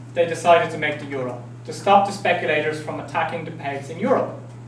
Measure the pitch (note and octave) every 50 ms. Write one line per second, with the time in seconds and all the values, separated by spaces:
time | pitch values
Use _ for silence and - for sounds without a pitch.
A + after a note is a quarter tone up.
0 | - - - F3 E3+ E3 E3 D#3 - F3 E3+ E3+ E3+ D#3+ D#3+ D#3 D#3 D3 D3 -
1 | C#3+ C#3 C#3 C3 B2+ B2 B2 - - - - - - - - - - G3 G3 F3
2 | - G3+ - - - F3 E3+ - E3+ D#3+ D3+ D3+ D3+ D3+ D#3 - - - D3+ D3+
3 | - - - E3 D#3+ D#3 E3+ E3 D#3 - - - - - C#3 C#3 - - D#3+ E3+
4 | G3+ C4+ B3+ - - - - - - - - - -